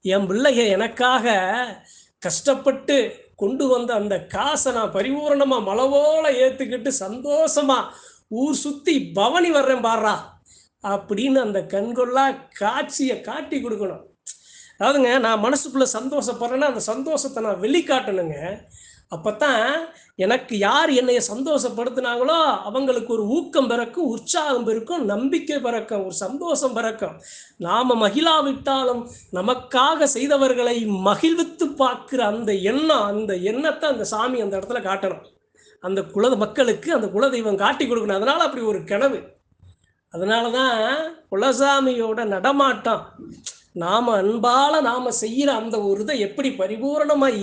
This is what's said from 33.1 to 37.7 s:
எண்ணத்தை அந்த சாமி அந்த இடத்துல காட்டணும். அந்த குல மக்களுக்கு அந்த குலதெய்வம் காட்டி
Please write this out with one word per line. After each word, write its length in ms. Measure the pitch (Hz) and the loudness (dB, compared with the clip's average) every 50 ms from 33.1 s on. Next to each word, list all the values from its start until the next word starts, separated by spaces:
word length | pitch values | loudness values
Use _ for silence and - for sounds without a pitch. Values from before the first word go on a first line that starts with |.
| 202 208 220 202 190 | -2 -2 -2 -2 -4
எண்ணத்தை 540 | 180 175 202 226 254 302 311 294 302 330 302 | -2 -2 -2 -2 0 -2 -2 -2 -2 -2 -2
அந்த 140 | 262 226 208 | -2 -2 -4
சாமி 380 | - 220 214 226 254 254 240 | -6 -4 -2 -2 -2 -2 -2
அந்த 160 | 214 202 196 190 | -2 -2 -4 -6
இடத்துல 240 | 190 - 240 247 | -6 -4 -6 -6
காட்டணும். 440 | 190 190 196 190 - 190 190 - - - _ _ _ _ _ _ _ _ _ _ | -2 -4 -4 -2 -2 -4 -6 -6 -12 -20 _ _ _ _ _ _ _ _ _ _
அந்த 220 | - 185 196 196 | -8 -4 -4 -4
குல 340 | 180 156 - 196 220 254 262 | -4 -4 -2 0 2 2 2
மக்களுக்கு 580 | 202 214 208 - 294 254 233 208 - - 320 339 | 2 0 -2 0 0 2 2 2 -2 -2 -2 -2
அந்த 140 | 254 214 185 | 0 0 -2
குலதெய்வம் 500 | 175 208 262 277 247 233 220 214 196 196 | 0 2 2 2 2 0 -2 0 0 2
காட்டி 280 | 202 233 | 2 2